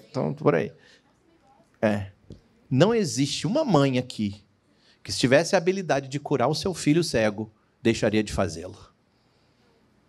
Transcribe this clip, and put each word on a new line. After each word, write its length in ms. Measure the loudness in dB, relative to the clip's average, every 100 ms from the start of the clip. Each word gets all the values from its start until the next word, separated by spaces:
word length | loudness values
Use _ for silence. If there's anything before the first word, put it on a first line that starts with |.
| -8
então, 240 | -6 -4
por 220 | 0 2
aí. 180 | 2 0 -8 -20 -20 _ _ _ _ _ _ _ _
É. 320 | 0 0 -4 -14 -20 -20 _ _ -2
Não 240 | 2 4
existe 520 | 2 0 -2 -2 -4 -2
uma 180 | -2
mãe 340 | 2 4 4 0
aqui 440 | -4 -4 -6 -6 _ _ _ _ _ _
que, 100 | -10
se 60 | -2
tivesse 360 | 4 4 4
a 40 | 0
habilidade 500 | 0 -2 -2 -2 -4
de 120 | -8
curar 280 | -4 0 0
o 60 |
seu 180 | 0 -4
filho 300 | -2 0 2
cego, 500 | 2 0 0 -2 -8 _ _ _
deixaria 400 | 0 2 2 0
de 100 | 0
fazê-lo. 600 | -2 -4 -4 -14 -16 -20 _ _ _ _ _ _ _ _ _ _ _